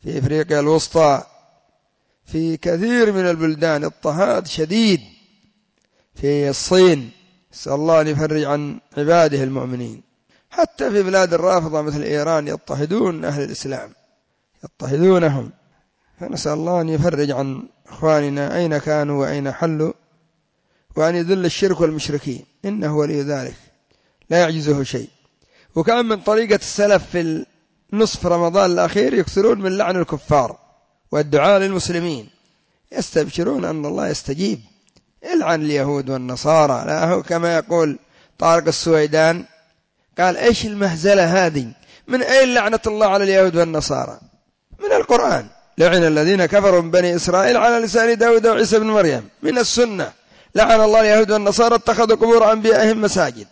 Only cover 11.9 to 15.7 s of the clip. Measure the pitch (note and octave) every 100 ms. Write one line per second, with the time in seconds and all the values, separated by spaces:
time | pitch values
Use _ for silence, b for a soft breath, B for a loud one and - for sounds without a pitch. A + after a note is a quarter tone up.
11.9 | D3 - D3 D3 D#3+ D3 D#3 - C#3 D3+
12.9 | G#3 G#3+ E3 D#3+ D3 C#3 - C3+ B2+ G#2+
13.9 | _ _ _ _ _ _ _ - _ -
14.9 | C#3 F3+ F#3 D#3+ C#3 A2+ - _